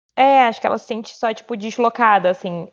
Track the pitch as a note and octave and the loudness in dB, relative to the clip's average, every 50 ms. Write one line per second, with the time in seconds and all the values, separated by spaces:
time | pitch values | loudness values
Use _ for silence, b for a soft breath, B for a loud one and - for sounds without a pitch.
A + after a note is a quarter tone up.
0 | _ _ _ - C4 C4+ C#4 C4+ B3+ A#3 A3 - - G#3+ G3 A3+ - - A#3 G#3+ | _ _ _ 0 2 4 4 4 4 2 0 -2 -4 -4 -4 -4 -6 -8 -12 -12
1 | A3+ - - - - A3+ A3 A3 - - A#3+ G#3+ G3 A3 G#3 - A#3+ A#3 A#3 - | -12 -14 -12 -6 -6 -6 -6 -6 -10 -12 -10 -10 -10 -8 -4 -2 -2 -2 0 2
2 | A#3+ A3 G#3 G3 F3+ F3+ F#3 F#3 - F#3+ F3 E3+ E3 - | 2 4 4 4 2 0 -2 -2 -6 -10 -8 -10 -10 -10